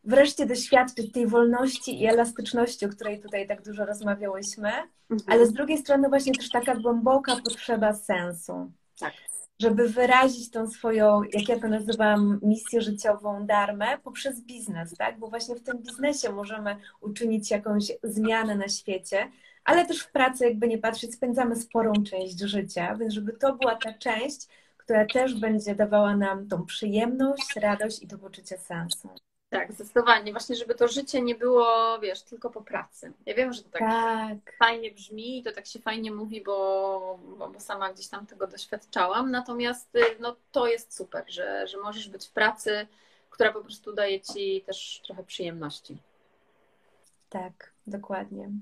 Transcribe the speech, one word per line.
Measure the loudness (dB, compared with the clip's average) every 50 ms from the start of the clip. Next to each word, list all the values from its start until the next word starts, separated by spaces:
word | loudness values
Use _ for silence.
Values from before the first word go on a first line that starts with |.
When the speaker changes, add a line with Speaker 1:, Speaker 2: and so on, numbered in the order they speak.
| _
Speaker 1:
wreszcie | 6 8 8 8 8 4 -2 -2
doświadczyć | 0 0 -4 2 4 6 6 6 4 -2 -6 -6 -4
tej | 0 0 0
wolności | 4 6 6 6 6 4 2 0 -2 -2 -4 -6 -6 -2 2
i | 4
elastyczności, | 6 6 6 4 2 0 -8 -8 -2 2 2 2 0 0 -4 -6
o | -6
której | -6 -6 -8 -8 -8 -8
tutaj | -10 -8 -6 -6 -4 -4
tak | -6 -8
dużo | -8 -12 -6 -6 -4
rozmawiałyśmy, | -4 -4 -4 -2 -2 -2 -2 -4 -6 -6 -6 -8 -10 -8 -4 -4 -4 -4 -4 -6 -10 _ _ _ _
Speaker 2:
Mhm. | -4 -4 2 6
Speaker 1:
ale | 8 10 10
z | 8
drugiej | 8 0 0 0 0 -2
strony | 4 4 4 6 6 6
właśnie | 4 4 4 2
też | 0 0 -2 -2
taka | -2 0 0 0 -2
głęboka | 0 2 0 2 4 4 4 4 4 4 2 -2 -2 -2
potrzeba | -8 -8 -6 -2 -2 0 2 2 2 2
sensu. | 0 -2 -2 -2 -2 -2 -4 -8 -10 -12 -10 -10 -10 -10 -12 -14 _ _ _ _ -10
Speaker 2:
Tak. | -10 -10 -10 -10 -16 -14 -14 -14 -14 _ _ _
Speaker 1:
Żeby | 2 2 4 4 4 2
wyrazić | 4 2 6 6 8 8 6 4 2 -2 -12 -8
tą | -6 -6 -6 -6
swoją, | -8 -4 -2 0 2 6 6 8 6 6
jak | 2 0 -2 -2 0 0
ja | 0 0
to | 0 -2
nazywam, | -2 -2 0 -2 0 2 4 4 6 4 4 4 2 2
misję | 4 2 2 2 -2 -2 -2 0
życiową, | 0 0 -4 0 0 0 0 0 -2 -6 -6 -6 0
dharmę | 2 2 2 2 0 -2 -2 -2 -2 -2 -4
poprzez | _ -16 -14 -8 -6 -6 -8 -8
biznes, | -14 -16 -16 -12 -10 -8 -8 -8 -8 -10 -8 -6
tak? | -6 -6 -4 -8
Bo | -12 -10
właśnie | -8 -8 -6 -8 -8
w | -10
tym | _ -10 -10 -10
biznesie | -10 -14 -6 -2 -2 -2 0 0 -4 -4
możemy | -4 -6 -8 -8 -8 -6 -6 -6 -6 -8 -12 -20 _ _
uczynić | -10 -10 -6 -4 -2 0 0 -2 0 -2
jakąś | -2 -2 0 0 0 0 0 -2 -6 -6
zmianę | -8 -4 -2 0 2 2 2 0 0 0 -2
na | -2 -2 -4
świecie, | -6 -6 -4 -6 -6 -6 -4 -2 -2 -2 -2 -2 -10 _ _ -20 _ _ _
ale | 4 6 6 6
też | 2 -2 -6
w | -8 -2
pracy, | _ 2 2 2 2 2 2
jakby | 2 4 2 0 0
nie | 0 0
patrzeć, | -2 -2 -2 -4 -8 -10 -6
spędzamy | -4 -4 -2 0 0 0 0 0
sporą | -4 -6 _ 0 2 2 4 2 2 0
część | 0 -4 -6 -6 -6 -6 -6
życia, | -6 -2 -2 -2 -4 -2 -4 -4 -4 -2 -4
więc | -4 -4 -4 -4
żeby | -4 -6 -6
to | -4 0 0 0 2
była | 2 0 0 0
ta | 0 -6 -10
część, | -10 -6 -4 -2 -2 -2 -4 -6 -8 -10 -16 _ _ _ _ _ _
która | _ _ 2 4 4 4
też | 4 2 2 2 2 0 0
będzie | 0 2 2 2 0 -2 0
dawała | 0 2 4 6 6 6 6 4
nam | 2 2 0 -2 -4 -4 -4
tą | -4 -4 -4
przyjemność, | -6 -8 -6 -4 0 2 2 2 0 0 2 2 0 0 -2 -6 -8 -4
radość | 0 0 0 0 0 -2 -4 -6 -8
i | -12 -16
to | -18 -18
poczucie | -18 -20 -20 -20 -14 -14 -14 -14
sensu. | -10 -10 -8 -8 -6 -6 -8 -8 -10 -18 -20 -20 _ _ _ _ _ _
Speaker 2:
Tak, | -4 -4 -4 -6
zdecydowanie. | -10 -16 -16 2 _ 4 8 8 6 6 6 -4
Właśnie, | -8 -8 -6 -6 -6
żeby | -6 -4 -6 2
to | 2 2 2
życie | 2 -4 -6 -2 -2 0
nie | 0 0 -2
było, | 0 2 4 6 6 6 6 6 4 4 2 0 -2
wiesz, | -4 -6 -6 -8
tylko | _ _ -18 -12 -12 -12
po | -12 -12
pracy. | -12 -8 -8 -8 -8 _ _ -20 -20 -20 -20 _ _
Ja | -4 -2
wiem, | -2 -2 -2
że | -4 -10
to | -14 _
tak | -4 -2
Speaker 1:
Tak. | 0 0 0 0 0 0 -2 -2 -4 -6 -8 -12 _ -20 0 2
Speaker 2:
fajnie | 2 2 2 -2 -8 -12
brzmi | -12 -16 -20 -16 -14 -12 -10 -10 -10 -8
i |
to | -10 -10
tak | -12 -10 -16
się | -16 -18 -10
fajnie | _ -6 -6 -6 -6 -8
mówi, | -8 -10 -10 -10 -12 -10
bo, | -6 -6 -4 -2 -2 -2 -2 -2 -2 -4 -6 -6 -8 -10 -12 -14 -16 -20 -16 -16
bo, | -16 -16
bo | -16 -18
sama | -12 -12 -8 -6 -6 -8
gdzieś | -8 -12 -16 -14
tam | -14 -16 -16
tego | _ -8 -8 -8
doświadczałam. | -8 -8 -18 -12 -10 -12 -12 _ _ -2 -2 0 0 0 -2 -2 -2
Natomiast, | -4 -4 -6 -6 -6 -4 -4 -4 -4 -6 -12 _ 2
y, | 4 4 4 2 -2
no, | -8 -8 -8 _ _ _
to | -2 0 2
jest | 2 0 -2 -6 _ -14
super, | -14 -14 _ -10 -12 -10 -10
że, | -10 -8 -8 -6 -6 -6 -8
że | -8 -10 -10
możesz | -10 -10 -10 -12 -14 -14
być | -16 -18 -18
w | -8
pracy, | _ 2 2 2 2 -2 -4 -4 -4 -4 -6 _ _ _ _ _ _ _ _ _
która | 0 2 2 2
po | 2 -2
prostu | -12 -12 -18 -14 _ -8
daje | -2 -2 0 0 0 -4
ci | -6 -10 -8 -6 -4 -2 -2 -4 _
też | -8 -12 -12 -10 -12 -14 -14 -14
trochę | -16 -16 -16 -14
przyjemności. | _ -10 -8 -8 -8 -6 -8 -10 -10 -10 -12 _ -18 -20 -20 _ _ _ _ _ _ _ _ _ _ _ _ _ _ _ _ _ _ _ _ _ _ _ _ _ _
Speaker 1:
Tak, | -10 -10 -10 -10 -14 _ -20 -20 _ _ _
dokładnie. | -12 -12 -12 -8 -8 -8 -8 -8 -10 -12 -14 -10 -10 -10 -10